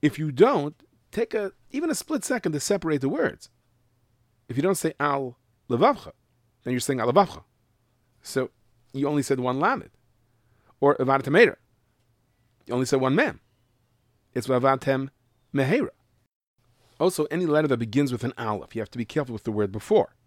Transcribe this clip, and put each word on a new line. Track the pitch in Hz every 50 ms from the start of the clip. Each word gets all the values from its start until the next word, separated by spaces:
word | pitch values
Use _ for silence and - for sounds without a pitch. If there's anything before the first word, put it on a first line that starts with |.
If | - 151 - -
you | 156 151
don't, | 139 123 190 254 285 185 143 147 160 _ - _ _ _ _ _
take | - 208 240 - -
a, | 220 208 190 - _ _ -
even | - 269 330 330
a | 285
split | - - - 311 262 -
second | - 269 233 - 175
to | 156 143
separate | - - 202 196 - 165 156 143
the | 127 135
words. | 170 190 - - - - - - _ _ _ _ _ _ _ _ _ _ _ _ _ _ _ _ _ _ _ _
If | 120
you | 123
don't | 143 185 196
say | - - 160 151 _
al | 143 147 139 139 135 127 123 _ _ _ _ _ _ _
levavcha, | 123 120 170 254 277 - - - - _ _ _ _ _ _ _ _ _
then | _ 120
you're | 127 123
saying | - - 139 127
al | 113 120
levavcha. | 123 190 196 - - - - _ _ _ _ _ _ _ _ _ _ _ _ _ _ _
So | _ - - 131 131 - _ _ _ _ _ _ _ _
you | _ 135 143 143
only | 147 147
said | 131 - 139 127
one | 123 123 127 131
lamed. | 156 208 269 233 - - _ _ _ _ _ _ _ _ _ _ _ _ _ _ _ _ _ _
Or | - 143 139
va'avadtem | - 135 127 135 135 131 139
mehera. | 143 185 240 160 - _ _ _ _ _ _ _ _ _ _ _ _ _ _ _ _ _ _ _ _ _ _
You | - 120
only | 123 131
said | - - 135
one | 131 131 135
mem. | 185 285 277 - - _ _ _ _ _ _ _ _ _ _ _ _ _ _ _ _ _ _ _
It's | 127 117
va'avadtem | 131 131 123 123 135 135 127 - 135 135 135 135 135 _ _ _ _ _ _ _ _ -
mehera. | 139 135 131 185 269 277 - _ _ _ _ _ _ _ _ _ _ _ _ _ _ _ _ _ _ _ _ _ _
Also, | 156 185 180 - 151
any | 147 147 170 180
letter | 160 147 151 156 147
that | 131 120
begins | 117 110 104 135 143 139
with | 123 113 117
an | 127 -
aleph, | - 120 110 107 98 - - -
you | 113
have | 107 -
to | - 120
be | 120
careful | - - 156 143 127
with | 117 107 -
the | -
word | 107 104 104 98
before. | 95 107 - - 208 214 - - _ _ _